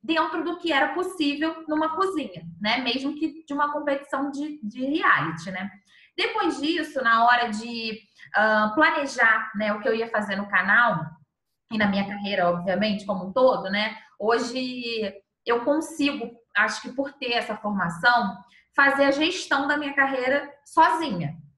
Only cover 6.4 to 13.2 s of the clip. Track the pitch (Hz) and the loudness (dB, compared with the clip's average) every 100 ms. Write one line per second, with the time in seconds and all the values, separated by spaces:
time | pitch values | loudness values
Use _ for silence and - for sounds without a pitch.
6.4 | 359 269 285 339 - 269 233 226 233 240 | 0 0 -2 -2 -2 -2 2 4 6 4
7.4 | 240 214 233 233 226 214 _ _ - 202 | 2 -4 -6 -6 -6 -8 _ _ -4 2
8.4 | 214 214 214 311 311 320 277 247 233 214 | 4 4 2 4 4 4 -2 2 2 2
9.4 | - 208 214 214 - 226 226 214 202 196 | -2 -4 -2 -2 -2 -2 0 -2 -2 -4
10.4 | 202 190 190 220 240 170 151 - _ _ | 0 0 4 4 4 2 -4 -10 _ _
11.4 | _ _ _ 220 202 196 196 202 202 196 | _ _ _ 0 2 2 -2 -4 -4 0
12.4 | 175 175 180 180 214 202 - 190 | 2 2 0 0 0 -2 -4 -6